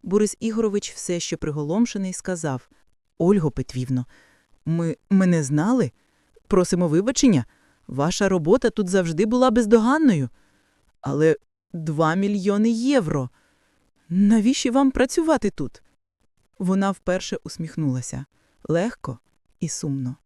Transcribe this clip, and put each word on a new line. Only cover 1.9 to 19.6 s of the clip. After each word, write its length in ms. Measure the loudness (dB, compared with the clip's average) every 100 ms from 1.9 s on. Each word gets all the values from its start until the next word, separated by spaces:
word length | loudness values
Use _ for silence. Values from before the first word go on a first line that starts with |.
| -2 -8
сказав: 560 | -8 -8 -6 -4 -6 _ _ _ _ _ _
«Ольго 320 | 2 2 0
Петрівно, 560 | -4 -8 -8 -4 -4 -4 _ _ _ _ _
ми, 320 | -6 -4 -4 -6 _
ми 160 | 2 4
не 160 | 2
знали. 500 | 2 0 2 2 0 _ _ _ _ _ _
Просимо 400 | 2 2 0 2
вибачення. 560 | 0 0 2 4 4 0 _ _ _ -12
Ваша 420 | -4 -2 0 0
робота 420 | 0 2 2 2
тут 180 | -2 0
завжди 380 | 0 0 0 0
була 240 | 2 2
бездоганною. 760 | 2 4 4 4 4 4 2 -2 _ _ _ _ _ _ _
Але 360 | -6 2 2 2 _ _ _
два 420 | -10 -6 0 0
мільйони 560 | 2 -2 -2 0 0 0
євро. 600 | 0 2 0 0 -4 -6 _ _ _ _ _ _ _ _
Навіщо 640 | 2 4 4 2 0 0
вам 180 | 2 2
працювати 600 | 2 0 2 0 0 0
тут?» 320 | -4 -10 -10 _ _ _ _ _ _ _ _
Вона 320 | -2 0 0
вперше 480 | -4 -4 -4 -4 -10
усміхнулася. 800 | -12 -12 -10 -4 -2 -2 -6 -12 -14 _ _ _ -4
Легко 500 | -2 -2 -6 -14 -14 _ _ _ _